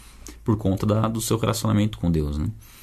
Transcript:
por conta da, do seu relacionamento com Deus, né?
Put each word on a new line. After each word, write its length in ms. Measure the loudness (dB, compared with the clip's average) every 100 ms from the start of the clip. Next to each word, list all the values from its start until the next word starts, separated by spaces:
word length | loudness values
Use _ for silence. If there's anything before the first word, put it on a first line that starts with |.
| -20 -20 -18 -6
por 140 | -2 0
conta 280 | 0 0 2
da, 220 | 0 0
do 140 | -2
seu 160 | -2 0
relacionamento 640 | 0 0 2 2 2 0
com 100 | 0
Deus, 280 | 2 0 -2
né? 120 | -4 -6 -14 -20